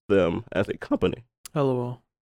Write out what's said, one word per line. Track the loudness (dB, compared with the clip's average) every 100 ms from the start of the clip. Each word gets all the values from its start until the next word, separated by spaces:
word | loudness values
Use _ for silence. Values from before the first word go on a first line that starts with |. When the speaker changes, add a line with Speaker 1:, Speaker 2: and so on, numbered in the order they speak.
| _
Speaker 1:
them | 4 4 0 -4
as | -4 -2
a | -4
company. | -4 0 0 -2 -12 _ -8
Speaker 2:
L | -2 0
O | 0
L. | -4 -10 _ _